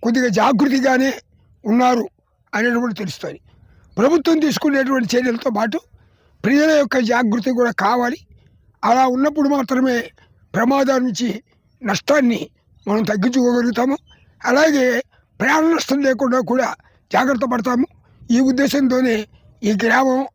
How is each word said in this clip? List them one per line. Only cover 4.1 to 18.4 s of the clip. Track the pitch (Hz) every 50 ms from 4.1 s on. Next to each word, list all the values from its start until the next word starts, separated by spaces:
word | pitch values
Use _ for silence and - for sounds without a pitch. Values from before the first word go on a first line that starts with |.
| 320 339 269 - 330 320 302
తీసుకునేటువంటి | 302 233 - - 302 277 269 269 254 277 262 240 - -
చర్యలతో | 247 247 254 226 233 - 277 226
పాటు | 202 220 233 202 320 - _ _ - _ _ _ _ _ _ _ _ -
ప్రజల | - 269 285 302 311 311 302
యొక్క | 285 214 - 262 247 208
జాగృతి | 233 233 247 220 202 240 202 262 254 233
కూడా | 247 240 226 - 190
కావాలి. | 196 226 247 247 240 247 - - _ - _ _ _ _ _ _ _ _ _ - -
అలా | 233 254 262 262 247
ఉన్నప్పుడు | 254 269 302 294 311 294 277 285
మాత్రమే | 277 262 - 262 254 262 262 247 233 233 - _ _ _ _ _ _ _ _ _
ప్రమాదం | - 226 240 269 277 277 262 269 262 254
నుంచి | 254 214 - 240 240 190 220 _ _ _ _ _ _ _ _ -
నష్టాన్ని | 220 196 - - - 277 302 269 240 233 - - - _ _ _ _ _ _ _ -
మనం | 202 214 220 175
తగ్గించుకోగలుగుతాము. | 208 208 185 247 240 269 247 240 240 240 240 240 233 - 240 262 277 - _ _ _ _ _ _ _ _ - -
అలాగే | 247 277 311 320 294 285 254 254 240 233 269 _ _ _ _ _ _ _
ప్రాణ | 202 240 294 320 311 320 330
నష్టం | 302 - - 269 285 277 269
లేకుండా | 262 220 277 254 240 254 247 156
కూడా | 240 254 254 - - _ _ _ _ _ _ _ -
జాగ్రత్త | - 254 262 277 240 240 247 247
పడతాము. | 240 214 247 247 240 262 - _ _ _ _ _ _ - - 233
ఈ | 233